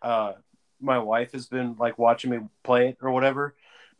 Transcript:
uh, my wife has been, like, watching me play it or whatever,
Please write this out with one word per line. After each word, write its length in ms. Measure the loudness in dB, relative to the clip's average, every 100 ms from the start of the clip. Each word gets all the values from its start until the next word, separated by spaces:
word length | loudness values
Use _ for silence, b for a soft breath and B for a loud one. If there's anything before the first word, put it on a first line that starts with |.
uh, 320 | -2 -2 -2 -8 _ _ _ _
my 180 | -2 0
wife 340 | 0 -2 -2
has 160 | -8 -8
been, 280 | -6 -6 -2
like, 200 | -4 2
watching 320 | 4 4 0
me 100 | -4 -6 _
play 280 | 2 4 4
it 80 | 0
or 100 | -2
whatever, 460 | 2 2 0 -6 b b b b